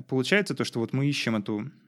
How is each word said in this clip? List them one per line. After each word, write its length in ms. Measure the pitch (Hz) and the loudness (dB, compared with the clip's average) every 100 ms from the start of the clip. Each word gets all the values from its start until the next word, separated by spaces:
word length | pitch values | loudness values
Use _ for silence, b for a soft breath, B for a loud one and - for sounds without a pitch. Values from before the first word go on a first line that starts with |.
| - | -2
получается 480 | 131 127 202 - 143 | -2 4 2 2 -2
то, 80 | |
что 160 | 113 120 | -2 -2
вот 140 | 113 | -2
мы 120 | 131 143 | 0 0
ищем 280 | 143 120 110 | 0 0 0
эту 340 | 101 107 131 - | 0 -4 -6 -14